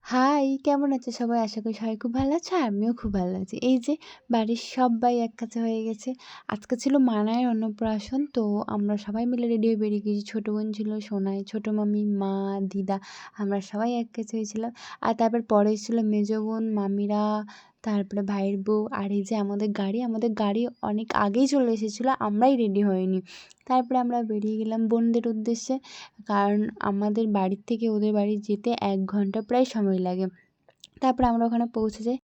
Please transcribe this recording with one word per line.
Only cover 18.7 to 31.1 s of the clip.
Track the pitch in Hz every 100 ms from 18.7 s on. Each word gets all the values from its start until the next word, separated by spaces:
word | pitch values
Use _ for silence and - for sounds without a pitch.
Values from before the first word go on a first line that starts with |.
| 214 214
আর | 269 196
এই | 202
যে | 196 220
আমাদের | 202 202 214
গাড়ি, | 208 196 220
আমাদের | 247 220 233
গাড়ি | 214 208 208 240 -
অনেক | 214 208 220
আগেই | - 208 214 269
চলে | 285 247
এসেছিলো, | 226 214 208 247 262
আমরাই | 214 208 254 262
রেডি | 220 196
হইনি। | 208 185 185 185 185 - - - -
তারপরে | 254 240 254
আমরা | 240 240
বেরিয়ে | 226 214 214 220
গেলাম | 220 226 220
বোনদের | 233 233 233 233
উদ্দেশ্যে, | 220 220 233 - 269 - - - - 208
কারণ | 202 202 208 214 214
আমাদের | - 196 208 214 220
বাড়ির | 202 190 196 -
থেকে | 233 226
ওদের | 214 214
বাড়ি | 214 202 214
যেতে | 208 208 233
এক | 233 202 196 190
ঘন্টা | 202 196 220
প্রায় | 220 247
সময় | 254 226 196 185
লাগে। | 185 185 185 175 _ _ _ _ - -
তারপর | 262